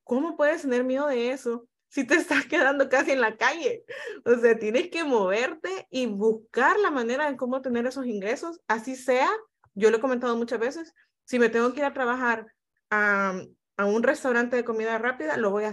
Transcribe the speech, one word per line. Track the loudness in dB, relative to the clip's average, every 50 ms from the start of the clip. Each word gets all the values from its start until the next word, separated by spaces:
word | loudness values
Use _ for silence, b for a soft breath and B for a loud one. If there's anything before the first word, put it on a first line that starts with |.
| _
"¿Cómo | -4 -2 -2 -2 -2 -2 0
puedes | 2 2 2 0
tener | -2 -2 0 0 0
miedo | 0 0 0 0
de | 0 0 0 -2 -2
eso | -4 -4 -4 -6 -6 -6 -10 _ _ _ _ _
si | -4 -4 0
te | 2 2
estás | 2 2 2 0 0 0
quedando | 0 0 2 2 2 2 2 0 2
casi | 2 2 2 2
en | 2 2
la | 2 0 0
calle?". | 0 -2 0 0 0 -2 -4 -4 -4 -10 B B B B -12 -12 B B
O | 2 2
sea, | 4 6 4 4 4
tienes | 0 0 0 0 0 0
que | -4 -4 -2
moverte | 2 2 2 2 2 2 0 0 -2 -4 -6 -8 -8 -8 -8 -10 -8
y | -4 -4 -4
buscar | -2 -2 0 0 0 0 0 -6 _ -2 2 2 4 4 4
la | 2 0
manera | 0 0 -2 -2 -2 0 0 -2
de | -2
cómo | -4 -4 -4 -4 -4
tener | -4 -2 -2 -2 -2
esos | -2 -4 -4 -6
ingresos. | -6 -6 -4 -4 -4 -4 -4 -6 -10 -12 -12 _ -4
Así | -4 -4 -2 -8 -10
sea, | -6 -2 0 2 2 2 2 0 -2 -6 _ _ _ _ _ -4
yo | 4 4 4
lo | 4 4
he |
comentado | 0 0 -2 0 -2 -2 -2
muchas | -2 -2 -4 -4 -4
veces, | -4 -4 -4 -6 -14 -14 _ b b b b _ _
si | -4 2 2
me | 2 4
tengo | 4 2 0 0 0
que | 0
ir | -2
a | -2
trabajar | -2 -2 -2 -2 -2 0 0 0 -2 -2 -4 -14 _ _ _ _ _ _ _ -2
a, | 0 2 2 4 2 2 2 0 -2 -4 -8 -12 -20 _ _ _ -4
a | -2 0
un | 2 2 2
restaurante | 2 2 0 0 0 0 2 2 2 2 0
de | -2 -2
comida | -2 -4 -2 -2 -2 -2
rápida, | -2 -2 -2 -4 -4 -4 -4 -2
lo | 0 0 0
voy | 0 0 -2
a | -4